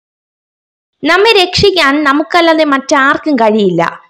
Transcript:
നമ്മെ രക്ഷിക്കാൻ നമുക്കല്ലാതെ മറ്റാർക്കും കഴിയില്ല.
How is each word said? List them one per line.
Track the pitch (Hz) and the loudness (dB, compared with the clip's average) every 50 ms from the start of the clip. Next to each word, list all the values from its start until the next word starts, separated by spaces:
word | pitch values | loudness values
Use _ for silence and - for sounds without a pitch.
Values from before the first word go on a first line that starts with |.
| _ _ _ _ _ _ _ _ _ _ _ _ _ _ _ _ _ _ _ _ - 294 | _ _ _ _ _ _ _ _ _ _ _ _ _ _ _ _ _ _ _ _ -2 0
നമ്മെ | 339 370 415 453 453 403 359 | 0 2 2 2 2 2 0
രക്ഷിക്കാൻ | 359 359 - 392 403 381 349 311 269 277 302 302 | -2 -2 0 0 0 2 2 0 0 0 0 0
നമുക്കല്ലാതെ | 277 269 294 320 - - 349 339 330 320 311 311 | 0 0 0 -2 -2 0 0 2 2 2 0 0
മറ്റാർക്കും | 294 277 269 269 - 311 277 269 277 302 311 - 311 294 | 0 -2 -2 -2 -2 0 0 2 0 -2 -2 -2 -2 -2
കഴിയില്ല. | 240 226 220 214 220 202 185 180 165 165 - - - - _ | 0 0 0 2 0 0 0 0 -2 -2 -4 -6 -10 -18 _